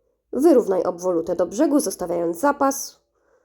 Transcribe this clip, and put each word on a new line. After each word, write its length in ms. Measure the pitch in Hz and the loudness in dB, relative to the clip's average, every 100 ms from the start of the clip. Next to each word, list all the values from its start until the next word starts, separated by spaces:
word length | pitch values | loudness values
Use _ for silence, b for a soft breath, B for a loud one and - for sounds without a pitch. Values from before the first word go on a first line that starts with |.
| _ _ _ | _ _ _
wyrównaj 500 | - 311 262 190 185 | 0 4 4 4 0
obwolutę 520 | - 175 180 170 165 180 | -2 -4 -2 -2 -2 -2
do 100 | 180 | -2
brzegu, 340 | 196 311 285 | 0 2 2
zostawiając 600 | 220 - 175 175 170 175 | 0 -4 -6 -4 -4 0
zapas, 600 | 285 285 277 269 - - _ _ _ _ | 0 0 0 -2 -8 -16 _ _ _ _